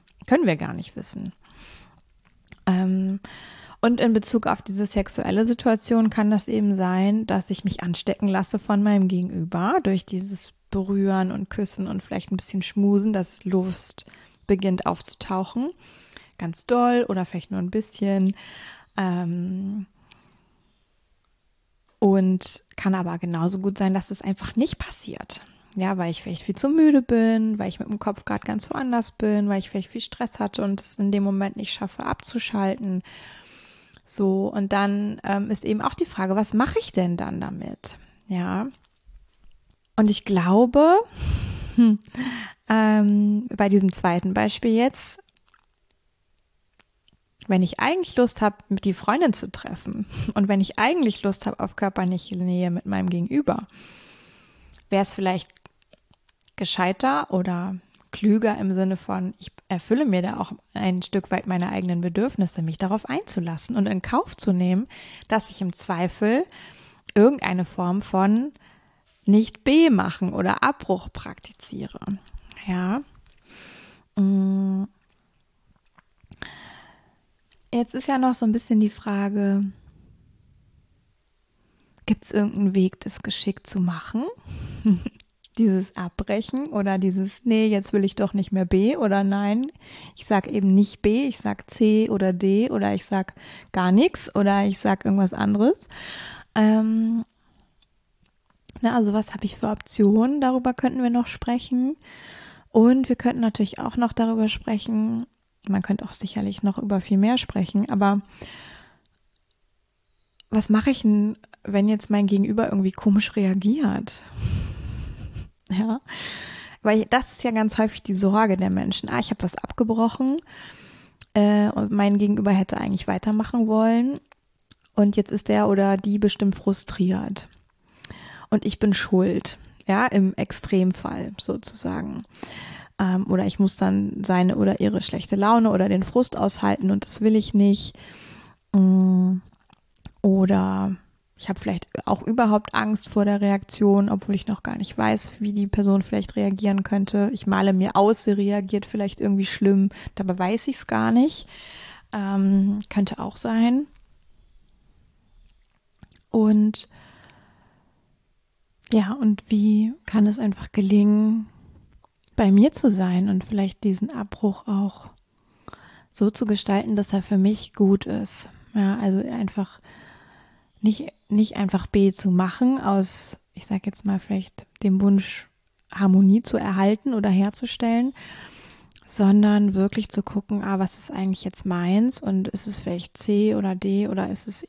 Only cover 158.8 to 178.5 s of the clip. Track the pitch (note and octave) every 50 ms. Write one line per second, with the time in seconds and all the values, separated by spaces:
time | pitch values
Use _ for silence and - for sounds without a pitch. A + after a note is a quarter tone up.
158.8 | _ - A#3+ A3 G3 F#3+ A#3 C#4+ B3 G#3+ G#3 G3 - - A3 G#3 G#3 G#3+ G#3+ G#3+
159.8 | G#3+ A3 C4+ - - - - A3 G3+ G#3+ G#3 C4 A#3 G#3 F#3+ - - - - -
160.8 | G3 F#3+ G#3 G#3 G3+ G#3 G#3 G#3+ G#3+ G#3+ A3 A3+ G#3+ - - - - - - -
161.8 | _ _ _ _ _ _ _ _ _ _ _ - A3+ G3 G3 G3+ A3+ D#4 - -
162.8 | - B3 G#3 F#3+ F#3 F3+ F3+ F3+ F#3+ G3+ G3 F#3 - - A3 G3+ G3 F#3+ - -
163.8 | - G3+ F#3+ F#3 G#3 C#4 D#4+ A#3+ G#3 G3+ - - - G3+ G3 - - - G3+ G3
164.8 | G3+ F#3+ - - - - _ _ _ _ _ _ _ _ _ _ _ - - -
165.8 | - - - - _ _ - - G3+ G#3+ G#3+ - B3 G#3 G#3 G3+ - - G3 G3+
166.8 | - A3+ G#3+ G#3 G3+ - - G3 F3+ - G#3 F#3+ F#3+ G3+ G#3+ - - - - -
167.8 | G3+ F#3+ G3 G3 - - - - G3+ - - - - - - - - _ - G#3+
168.8 | G3 G3 G3+ A#3+ G#3 G3 F#3+ G3 A#3+ B3+ A#3+ A#3+ G#3 F#3+ - G#3 F#3+ - - -
169.8 | _ - - - - - - - _ _ _ _ _ _ _ _ _ _ _ _
170.8 | G#3 G#3+ G#3+ - D4 - - _ _ - G#3 G#3 A3 G#3 - - G3+ F#3 - F#3
171.8 | - - - G#3 G3 G3 F#3 - - G3 F3+ F3+ F#3 F3+ - - B3+ B3 C4+ C4+
172.8 | - G3 G3 G3 F#3+ F#3+ - - - - - - _ _ - - - - G3+ F#3+
173.8 | - G3+ - - - G3 G3 F#3 - - G3+ F#3+ F#3 - _ - - _ _ -
174.8 | - G3 F#3+ F#3+ G3 G3+ G3 G3 F#3 - - - - _ _ _ _ _ _ _
175.8 | _ - - F#3 G3 F#3+ F#3 F#3+ G3 F#3+ G3 A#3 - - - A3 - G3 F#3+ F#3+
176.8 | G3 G3+ G#3+ G#3 - C#4 B3 G#3+ G3+ G#3 F#3 F#3+ G3 G#3 - - B3+ A#3+ - -
177.8 | A#3+ A3+ A3+ A#3 B3 C4+ - - - - - - - -